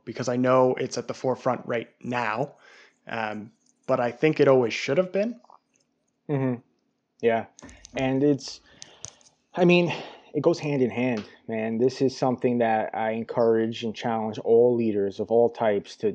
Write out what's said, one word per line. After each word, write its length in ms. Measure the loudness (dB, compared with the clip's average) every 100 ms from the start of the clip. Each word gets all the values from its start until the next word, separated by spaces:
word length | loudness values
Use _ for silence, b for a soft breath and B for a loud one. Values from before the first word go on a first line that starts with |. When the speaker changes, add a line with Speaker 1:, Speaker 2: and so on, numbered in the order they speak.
Speaker 1:
Because 240 | -14 -8 -4
I 80 | 0
know 380 | 2 4 4
it's 220 | 2 -4 -6
at 120 | -8
the 60 |
forefront 520 | -6 -4 -2 -2 -4 -4
right 220 | -6 -8 _
now, 500 | -8 -4 -4 -4 -6 -10 b b b b -10
um, 420 | -6 -6 -8 -14 _ _ _ -4
but 100 | -2
I 140 | -2
think 260 | 0 0 4
it 80 | 6
always 260 | 6 4
should 260 | -2 -2 0
have 120 | 0
been. 300 | -2 -4 -6 _ -20 _ _ _ _ _ _ -6
Speaker 2:
Mm-hmm. 320 | -2 -2 -4 _ _ _ _ _ -2
Yeah. 260 | 0 0 -2 _ B B B -4
And 260 | -2 2
it's, 380 | 2 0 -2 -16 B B B B B B B _ _ 2
I 80 |
mean, 280 | 4 6 2 B B B B
it 100 | -2
goes 180 | 0 0
hand 220 | -2 0
in 80 | 0
hand, 340 | 0 -4 -4 -8 B -10
man. 300 | -6 -4 0
This 220 | 0 0
is 160 | -2 0
something 420 | -2 0 -2 0
that 360 | 2 0 -2
I 160 | -4 -4
encourage 720 | -4 -6 0 2 4 0 -4
and 100 | -8
challenge 460 | -6 -4 -4 -4 -6
all 380 | 2 6 6 4
leaders 420 | 0 0 -2 -4
of 140 | 0
all 180 | 4 4
types 460 | 2 0 0 -4 -6
to 180 | -4